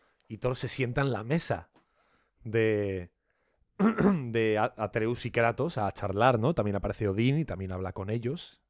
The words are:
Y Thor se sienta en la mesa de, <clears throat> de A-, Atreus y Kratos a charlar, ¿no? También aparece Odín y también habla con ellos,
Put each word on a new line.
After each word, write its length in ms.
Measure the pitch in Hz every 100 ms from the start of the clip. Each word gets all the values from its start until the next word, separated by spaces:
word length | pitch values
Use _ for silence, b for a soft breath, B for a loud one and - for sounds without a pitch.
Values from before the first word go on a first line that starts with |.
| _ _ -
Y 120 | 107
Thor 180 | 123 127
se 100 | -
sienta 340 | - 123 123
en 100 | 139
la 100 | 107
mesa 460 | 113 165 - 90 - _ _ _ _ _ _ _
de, 680 | 117 113 110 104 101 95 87 _ _ _ _ _ _ -
<clears throat> 0 |
de 800 | 208 214 202 180 123 113 110 107
A-, 160 | 117 -
Atreus 500 | 107 - 110 120 117
y 40 |
Kratos 460 | 120 117 117 151 131
a 120 | 98
charlar, 460 | - 98 98 131 117
¿no? 140 | 123 170
También 200 | 104 101
aparece 320 | 101 101 104
Odín 300 | 98 123 147
y 80 | 151
también 260 | 90 95
habla 220 | 92 92
con 160 | 98 98
ellos, 500 | 117 120 170 - -